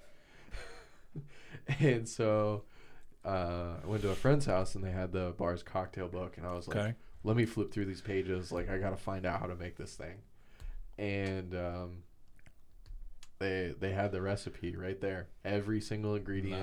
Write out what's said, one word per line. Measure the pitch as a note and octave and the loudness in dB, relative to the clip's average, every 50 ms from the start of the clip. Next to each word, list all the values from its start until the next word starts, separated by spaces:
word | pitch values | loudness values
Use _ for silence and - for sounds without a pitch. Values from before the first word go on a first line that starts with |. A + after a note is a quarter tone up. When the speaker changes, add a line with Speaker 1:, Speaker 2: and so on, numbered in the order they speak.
Speaker 1:
<laughs> | - - - - - - - - - - - - - - - - - - - - - - - D3+ - - - - - - - - - - C3+ - | -16 -18 -18 -18 -20 -20 -20 -20 -14 -10 -8 -8 -8 -8 -12 -14 -16 -18 -18 -18 -16 -12 -12 -12 -12 -12 -14 -16 -14 -14 -14 -6 -2 0 4 6
And | D3 C#3 B2 A2+ A2+ A2+ | 8 8 8 6 4 0
so, | - - A2+ G#2+ G#2+ G#2+ G#2 G#2+ G#2+ G#2 - - - - - - - - - - - - - | 0 2 4 6 6 6 6 4 2 0 -2 -8 -14 -16 -16 -14 -14 -14 -14 -14 -12 -8 -4
uh, | G2 F#2+ F#2 F2 F2 F2 F2 F2 E2+ E2+ E2+ | -2 0 0 2 0 0 0 -2 -2 -4 -4
I | D2 | -2
went | F#2+ G#2+ G#2+ | -2 0 2
to | G#2 G2 | 2 2
a | F#2+ | 2
friend's | - - C3 D3+ D3 C#3+ | 6 6 8 8 8 6
house, | - F#2 F#2 F#2+ - - | 6 4 4 4 4 2
and | F#2+ F#2+ | 0 0
they | F#2 | 0
had | F#2 F#2 F#2 F2+ | 0 0 0 0
the | F#2+ F#2 F2+ F2 F2 | 0 0 0 0 0
bar's | - F2 F2 F2 E2+ - | 0 2 2 2 0 -2
cocktail | - - F#2+ F#2 F2+ - F#2+ F#2 E2+ | -4 -2 -2 -2 -2 -4 -4 -4 -2
book, | F2+ F2+ F#2 - - | -2 -4 -4 -4 -6
and | F2 F2 | -6 -6
I | F2+ | -4
was | F2+ F2 F2+ - | -4 -4 -2 0
like, | - | 0
Speaker 2:
Okay. | G#2+ G#2 A2 A#2 - - - - - - | 2 2 2 0 -2 -8 -14 -10 -2 2
Speaker 1:
"Let | A2 A2+ | 4 6
me | A#2+ A2+ | 6 6
flip | A2+ - A2 G2+ - | 6 4 2 0 2
through | - G#2 G2 | 2 0 0
these | G2 F#2 - | 0 -2 -4
pages. | - G#2 G2 F#2+ F#2 F#2+ F#2 F2+ F2+ - | -2 0 2 2 2 2 2 0 0 0
Like, | F2 F2 F2 F#2+ | -2 0 0 2
I | F#2+ F#2 | 2 2
gotta | G2 G2 G2 | 2 2 0
find | - - G2+ G2 F#2+ F#2 | 0 -2 -2 -2 0 0
out | F2+ F2 - | 2 2 0
how | - | 0
to | F2+ F2+ | -2 -4
make | F2 F2 F2+ - | -4 -6 -6 -6
this | - - - - | -8 -10 -10 -10
thing." | - - E2+ F#2+ A2 - - - - - - - - - - - - - - - - | -10 -10 -10 -10 -12 -16 -18 -20 -20 -20 -20 -14 -10 -8 -6 -6 -6 -6 -8 -6 -4
And, | G#2 G2+ G2 G2 G2 F#2+ F#2+ F#2+ F#2 F2 F2+ | -2 0 0 0 0 0 0 -2 -2 -2 -2
um, | F2+ F2 F2 F2 F2+ F2+ F2 F2+ F2 F2 - - - - - - - - - - - - - - - - - - - - - - - - - - - | -2 -2 -2 -2 -4 -6 -6 -8 -10 -12 -16 -18 -18 -18 -16 -16 -16 -16 -16 -16 -16 -18 -18 -16 -16 -12 -10 -8 -8 -8 -8 -8 -10 -10 -10 -6 -2
they, | F#2+ F#2+ F#2 F#2 F2+ E2+ - - | 0 2 2 2 2 0 -2 -2
they | F#2+ G2 | 0 0
had | G2 G2 G2+ G2 | 2 2 2 2
the | G2 F2+ | 2 0
recipe | F#2+ G2 G2+ G2+ - - - - - F2 F2+ | 0 2 0 0 -2 -4 -6 -6 -4 -4 -4
right | F2+ F#2 F#2 F#2+ - | -2 -2 -2 -2 0
there. | - G2 F#2+ F2+ E2+ - - - - | 0 0 0 -2 -4 -8 -10 -6 -2
Every | F#2+ G#2 G#2 G2+ G#2+ A2 G#2+ | 0 2 2 2 2 2 2
single | - - A2 G#2 G#2 G#2 G#2 | 2 0 -2 0 2 2 2
ingredient, | G2+ F#2+ G2 G2 G2 F#2+ F#2+ F#2+ F#2+ | 0 0 0 0 0 0 0 0 0